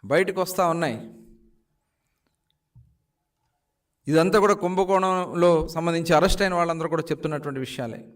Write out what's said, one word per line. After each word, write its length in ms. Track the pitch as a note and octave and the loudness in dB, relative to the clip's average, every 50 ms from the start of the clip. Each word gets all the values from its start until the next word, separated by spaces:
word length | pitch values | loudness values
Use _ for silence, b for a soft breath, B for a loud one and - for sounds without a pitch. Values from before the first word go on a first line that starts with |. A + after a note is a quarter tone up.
| - | -4
బయటకు 340 | G2+ C3+ E3+ F#3+ F#3+ F#3 F#3+ | 0 0 2 2 0 -2 -4
వస్తా 240 | F#3 F3 F#3 - F#3 E3+ E3 | -4 -4 -2 0 0 0 0
ఉన్నాయి. 240 | E3+ E3+ D3 A2+ A2 - - - - - - - _ _ _ _ _ _ _ _ _ _ _ _ _ _ _ _ _ _ _ _ _ _ _ _ _ _ _ _ - _ _ _ _ _ _ _ _ _ _ _ _ _ _ _ _ _ _ _ _ _ _ _ _ _ | 0 -2 -4 -4 -6 -10 -16 -20 -20 -20 -20 -20 _ _ _ _ _ _ _ _ _ _ _ _ _ _ _ _ _ _ _ _ _ _ _ _ _ _ _ _ -20 _ _ _ _ _ _ _ _ _ _ _ _ _ _ _ _ _ _ _ _ _ _ _ _ _
ఇదంతా 300 | - D3 D#3+ E3 F#3+ G#3 G#3+ G3 | 0 2 2 4 4 4 4 4
కూడా 120 | G#3 G3+ | 4 2
కుంభకోణంలో 960 | G3+ - F3 F#3 F#3 G3 F3+ G3 F#3+ F#3+ F#3+ F#3 F#3 F3+ D3 - E3+ F3 F3 E3+ D#3+ D#3+ D#3+ | 2 0 -2 0 0 0 2 2 2 2 2 0 -2 -2 -4 0 2 4 4 4 4 0 -2
సంబంధించి 440 | - E3 E3 E3+ E3 E3+ E3 E3 E3+ D3+ | -6 -4 -4 -2 -2 -2 0 2 4 4
అరెస్ట్ 240 | E3 F#3+ F3 F#3+ G3+ | 4 4 2 2 0
అయిన 100 | F#3+ F3+ F3 | -2 0 0
వాళ్ళందరూ 300 | E3+ E3+ E3 E3 D#3+ D#3+ D#3 | 0 0 -2 -4 -4 -4 -4
కూడా 120 | D#3+ D#3 - | -4 -4 -4
చెప్తున్నటువంటి 520 | D#3 D3 - D#3 D3+ C#3+ D3 D3 C#3 C3 C3 | -6 -6 -4 -6 -6 -6 -6 -8 -8 -8 -8
విషయాలే. 340 | B2+ - - B2+ A#2 A2 - - - - | -8 -8 -8 -8 -10 -10 -12 -16 -20 -20